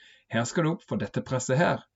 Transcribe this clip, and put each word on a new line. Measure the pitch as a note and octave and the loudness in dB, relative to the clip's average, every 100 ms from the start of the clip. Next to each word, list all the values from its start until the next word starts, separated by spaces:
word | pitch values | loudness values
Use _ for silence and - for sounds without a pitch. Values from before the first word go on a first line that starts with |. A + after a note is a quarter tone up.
| - - _ | -20 -20 _
her | A2+ A#2+ | -2 0
skal | - | 0
det | D#3 | 0
opp, | D#3+ - | 0 -4
for | A2+ | -4
dette | G#2+ - | -2 -4
presset | - C3 - C3 | -4 -4 0 2
her." | F3 - - | 4 0 -6